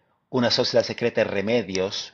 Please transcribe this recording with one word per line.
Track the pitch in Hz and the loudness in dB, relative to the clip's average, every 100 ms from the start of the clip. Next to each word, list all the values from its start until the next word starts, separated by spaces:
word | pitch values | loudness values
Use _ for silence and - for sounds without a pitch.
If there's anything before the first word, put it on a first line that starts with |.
| _ _ _ | _ _ _
una | 127 120 | 0 2
sociedad | - 123 120 | 2 2 2
secreta | 110 110 117 113 | 0 0 -2 0
de | 101 | 0
remedios, | 98 98 120 95 92 95 - - | 0 0 0 0 -2 -2 -4 -12